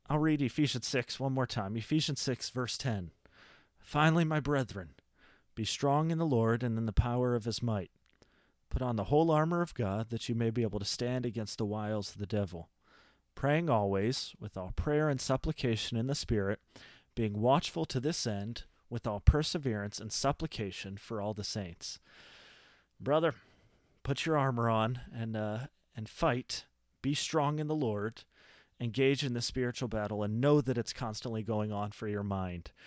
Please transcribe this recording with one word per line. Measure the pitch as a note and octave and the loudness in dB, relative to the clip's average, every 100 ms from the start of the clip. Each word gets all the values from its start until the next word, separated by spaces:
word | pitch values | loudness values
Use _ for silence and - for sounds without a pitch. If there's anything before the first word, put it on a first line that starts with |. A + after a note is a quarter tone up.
| - | -2
I'll | D3+ | 2
read | D#3 D3+ | 4 2
Ephesians | C3 - C#3+ B2 - | 2 2 0 0 -2
six | C3 A#2 - | -2 -2 -2
one | C3+ | -2
more | C3 B2 | 0 0
time. | - G2 A2+ | -2 -4 -4
Ephesians | G#2+ D#3 D3+ C#3 | 0 0 0 -2
six, | - B2 - | -2 -4 -4
verse | B2+ A#2+ - | -4 -4 -4
ten. | C3+ G#2 E2+ - - - - - _ _ | -2 -2 -4 -12 -20 -20 -20 -20 _ _
"Finally, | - D3 D#3 E3 | -4 2 4 4
my | D#3+ D#3 | 2 0
brethren, | C3+ C#3+ A#2+ G#2 E2+ - _ _ - _ _ | 0 0 0 -6 -12 -16 _ _ -20 _ _
be | - | -6
strong | A2 - C#3+ C#3+ D#3+ | -4 0 2 4 2
in | E3 | 0
the | E3 | 2
Lord | B2 A2+ A#2 | 4 4 2
and | B2 A2+ | 0 0
in | A2+ | 0
the | |
power | - B2 A#2+ B2 | 2 2 2 2
of | A#2+ | 0
his | G#2+ G#2+ | 0 -2
might. | A#2+ G#2+ F2+ _ _ _ _ _ _ _ - | 0 -2 -4 _ _ _ _ _ _ _ -6
Put | - | -2
on | B2+ A2 | 0 0
the | |
whole | G2 D3 E3 | 2 4 6
armor | D3+ D#3+ F3 | 4 4 2
of | E3+ | 0
God | - G2+ G2+ A2+ | -2 -2 -2 -2
that | A2+ - | -4 -2
you | |
may | A#2 A2+ | 0 0
be | A2+ | 2
able | A2+ G2+ | 0 -2
to | |
stand | G2+ - B2 B2+ | -4 -2 -2 -2
against | B2 A2 G#2+ - | -2 -4 -6 -2
the | G#2+ | -2
wiles | G#2+ G#2+ G#2+ G2+ | -2 -2 -2 -4
of | - | -6
the | G2+ | -2
devil. | G#2 G2 F2 E2+ _ _ - - _ _ | 0 0 -4 -14 _ _ -20 -20 _ _
Praying | - C#3 D3+ E3+ | -2 2 2 4
always | A#2 G2+ G2 G#2+ C3+ - - | 4 4 2 2 0 -4 -10
with | - - | -10 -8
all | F#2 - | -6 -4
prayer | - D3 D#3 | 2 2 4
and | C3+ | 2
supplication | - C3 - - B2+ A2 - A#2 | 0 0 0 -2 0 0 -2 -2
in | B2 | -2
the | |
Spirit, | C#3+ - A2 G2 G#2+ _ - - - _ | -2 0 0 0 -2 _ -20 -20 -20 _
being | - A2 G2+ | -2 -2 2
watchful | A#2 D3 - E3+ D#3+ | 4 4 2 -4 -2
to | C3 | 0
this | C3 E3+ A#2+ | -2 0 -2
end | G2+ G2+ A#2 - _ - | -2 -4 -8 -14 _ -10
with | A#2+ A#2 | -6 -4
all | G3 | 2
perseverance | - D3+ D3+ E3+ C3+ G#2+ G2+ - | 6 6 6 0 0 -2 -4 -8
and | A2 | -6
supplication | - C3+ C#3+ D#3+ - G2+ - G2 G2 | -2 0 0 -4 -6 -6 -6 -10 -10
for | - A2 | -8 -4
all | G2+ | -4
the | G#2 | -4
saints." | G#2 A2 F#2 E2 - - _ - - - - - - _ _ - | -4 -6 -6 -8 -12 -14 _ -20 -20 -20 -20 -20 -20 _ _ -8
Brother, | - D3+ D#3+ - - _ _ _ _ _ - | 0 2 2 -2 -10 _ _ _ _ _ -6
put | C#3 | -2
your | D#3+ D#3 | 0 2
armor | C3+ A#2+ A#2 | 2 2 4
on | A2+ A2 B2 - | 4 2 -2 -8
and, | A#2 A2+ A2 | -6 -4 -2
uh, | G#2+ G#2+ C#3 _ _ | -2 -4 -8 _ _
and | - A2 | -10 -10
fight. | - E3 B2 - - - _ _ _ | -2 0 0 -2 -10 -12 _ _ _
Be | C3+ | -2
strong | C#3+ - D#3+ C#3+ D3+ | -2 0 2 2 0
in | D3+ | -2
the | |
Lord. | D#3 B2+ G#2 G#2+ - - _ - - _ - | 0 0 0 -4 -8 -18 _ -20 -20 _ -8
Engage | A#2+ A2 C3+ C#3 | -4 2 2 2
in | C#3+ | 0
the | A#2+ | -2
spiritual | - - B2 - A#2+ | -2 -2 -2 -2 -4
battle | A2 G#2 G#2 | -2 -2 -2
and | G#2 A2 | 0 2
know | C#3 D3 | 6 6
that | C3 A#2+ | 4 0
it's | A2 | -2
constantly | - A#2+ G#2+ B2 A2 | -4 -6 -6 -6 -4
going | G#2 G#2+ G#2+ | -2 -2 -2
on | G#2 G#2 | -2 -6
for | - A2 | -6 -4
your | G#2 | -4
mind. | G2+ G2 F#2 F2 - - | -2 -2 -2 -6 -10 -18